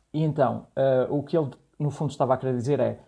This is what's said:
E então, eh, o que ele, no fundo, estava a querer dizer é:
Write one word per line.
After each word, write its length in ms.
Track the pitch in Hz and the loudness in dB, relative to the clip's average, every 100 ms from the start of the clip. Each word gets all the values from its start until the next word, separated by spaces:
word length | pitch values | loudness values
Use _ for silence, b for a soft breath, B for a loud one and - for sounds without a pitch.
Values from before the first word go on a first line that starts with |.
| _ | _
E 100 | 151 | -2
então, 440 | 156 147 123 113 - - | -2 2 0 0 -6 0
eh, 320 | 135 131 123 | 2 2 2
o 140 | 139 | -2
que 120 | 143 170 | 0 -2
ele, 120 | 139 - _ _ | -2 -6 _ _
no 120 | 147 | -4
fundo, 220 | 143 139 | -2 -6
estava 240 | - 131 127 | -2 0 2
a 20 | |
querer 180 | 131 123 | 0 -2
dizer 240 | 120 139 | 0 2
é: 200 | 117 113 | 0 -2